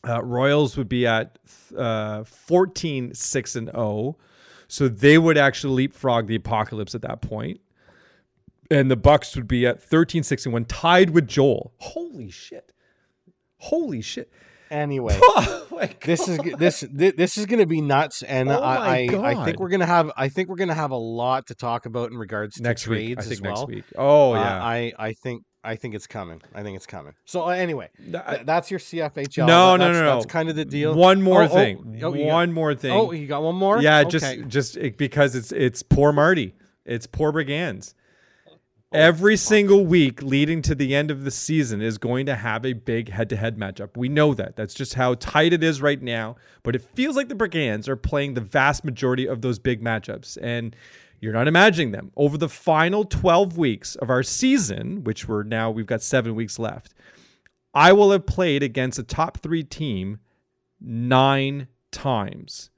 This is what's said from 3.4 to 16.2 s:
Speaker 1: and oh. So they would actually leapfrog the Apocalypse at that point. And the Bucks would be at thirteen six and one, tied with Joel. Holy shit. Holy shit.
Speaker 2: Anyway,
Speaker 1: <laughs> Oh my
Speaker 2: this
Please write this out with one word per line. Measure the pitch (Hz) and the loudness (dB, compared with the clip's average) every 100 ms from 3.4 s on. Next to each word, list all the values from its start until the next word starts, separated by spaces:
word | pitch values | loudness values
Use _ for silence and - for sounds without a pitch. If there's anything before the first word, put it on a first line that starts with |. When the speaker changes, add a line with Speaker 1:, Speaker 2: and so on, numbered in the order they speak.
| 113 120 | -4 -8
Speaker 1:
and | 113 | -8
oh. | - 110 104 123 160 _ _ _ - _ | -4 -4 -2 -6 -8 _ _ _ -20 _
So | - 139 | -2 0
they | 104 139 156 | 4 8 8
would | 165 151 | 6 4
actually | 139 127 143 | 4 2 -2
leapfrog | 131 135 - 131 117 104 | 0 -2 -2 -2 0 0
the | 113 | -6
Apocalypse | - 113 107 107 101 | -2 -4 -4 -6 -8
at | 113 | -10
that | 110 110 | -10 -10
point. | - 110 120 220 _ _ _ _ _ _ _ _ _ _ _ | -8 -8 -8 -12 _ _ _ _ _ _ _ _ _ _ _
And | 147 131 | 2 4
the | 123 | 4
Bucks | 143 147 - | 6 6 2
would | 143 110 | -10 -4
be | 123 123 | 2 2
at | - | 0
thirteen | - 160 165 170 | 0 2 2 0
six | - 135 135 | -4 -4 -4
and | |
one, | 117 | -6
tied | 117 - 165 180 180 | -6 -2 4 6 6
with | 160 135 | 4 2
Joel. | - 139 113 - _ | 2 2 2 -4 _
Holy | - - 339 214 104 | -14 -12 -12 -12 -16
shit. | - - - _ _ _ _ _ _ _ _ _ _ | -18 -20 -20 _ _ _ _ _ _ _ _ _ _
Holy | - 320 302 131 | -6 -4 -2 -6
shit. | - - - _ _ _ _ | -8 -12 -14 _ _ _ _
Speaker 2:
Anyway, | 151 147 139 117 - | -6 -4 -4 -2 6
Speaker 1:
<laughs> | |
Oh | 494 320 113 - - | 6 6 0 -6 -12
my | 330 - - | -8 -8 -8
Speaker 2:
this | - 170 | -2 -2